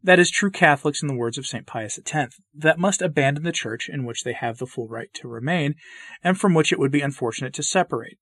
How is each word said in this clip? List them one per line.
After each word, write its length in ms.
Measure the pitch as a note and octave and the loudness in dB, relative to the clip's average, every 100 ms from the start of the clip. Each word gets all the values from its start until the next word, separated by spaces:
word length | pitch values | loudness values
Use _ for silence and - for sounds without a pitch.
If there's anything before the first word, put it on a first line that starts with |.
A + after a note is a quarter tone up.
that 160 | - F3+ | 6 6
is, 100 | F3 | 6
true 220 | - G3+ | 2 -2
Catholics, 500 | - E3+ C#3+ D3+ C#3+ | 4 4 6 0 -2
in 60 | D3 | -4
the 80 | B2+ | -2
words 220 | A#2 A#2+ | -4 -4
of 100 | C3 | -8
Saint 180 | A2+ - | -10 -8
Pius 320 | A#2+ G#2+ - - | -10 -8 -10 -6
X, 360 | D#3 B2+ _ _ | -4 -4 _ _
that 240 | D3 D#3 D#3 | 0 2 4
must 240 | F#3+ G3 | 2 0
abandon 420 | F3+ D3+ C3+ D3 | 0 2 2 0
the 100 | E3 | -4
church 340 | D#3+ A#2 A2+ - | -4 -6 -8 -8
in 160 | D3 | -6
which 220 | B2 A#2 B2 | -6 -6 -6
they 80 | |
have 240 | A2 A#2+ A2+ | -4 -4 -4
the 80 | B2+ | -8
full 240 | - A2+ | -8 -8
right 240 | A2+ A2+ | -10 -10
to 160 | - B2+ | -14 -12
remain, 460 | A#2 B2+ F3 C#3+ D3 - - - - | -8 -2 0 0 -4 -10 -20 -20 -4
and 160 | F3 F#3+ | -2 2
from 160 | G3+ | 4
which 200 | D#3+ D3+ | 4 4
it 60 | F3 | 2
would 120 | C#3 | 2
be 80 | C#3+ | 2
unfortunate 540 | C#3+ C#3 A#2 - C3 | -2 -4 -6 -4 -8
to 100 | - | -6
separate 540 | C#3+ F#3+ F3 B2 A2 - | -2 0 0 -4 -8 -18